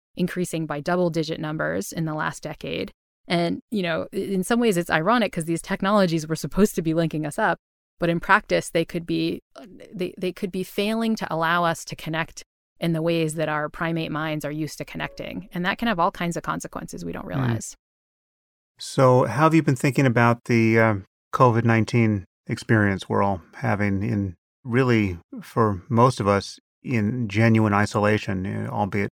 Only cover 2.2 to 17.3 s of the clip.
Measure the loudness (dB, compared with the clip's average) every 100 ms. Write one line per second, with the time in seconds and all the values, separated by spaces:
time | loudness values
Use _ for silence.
2.2 | -6 -6 -10 -10 -8 -6 -8 -12 _ _
3.2 | -4 -2 0 -4 -4 -4 -2 -2 -4 -6
4.2 | -4 -2 0 2 2 2 0 0 2 2
5.2 | 0 -2 -4 -4 -4 -2 2 4 4 0
6.2 | -2 -6 -2 2 2 2 -2 0 0 -2
7.2 | -6 -2 0 -2 _ _ _ -4 -2 0
8.2 | 4 4 4 -2 0 -2 -2 -4 -4 -2
9.2 | -2 -4 _ -20 -20 -20 -14 -8 -8 -6
10.2 | -6 -4 -6 -6 -6 -4 -2 0 -2 -2
11.2 | -4 -2 0 2 0 -2 -8 -10 -6 -4
12.2 | -6 -10 -20 _ _ -4 -2 0 2 2
13.2 | 0 -2 -2 -2 -4 -4 -4 -2 -4 -4
14.2 | -4 -4 -6 -6 -6 -8 -12 -8 -10 -10
15.2 | -12 -12 -10 -4 -4 -2 -2 0 0 -2
16.2 | -4 -4 -6 -8 -8 -12 -12 -12 -10 -10
17.2 | -6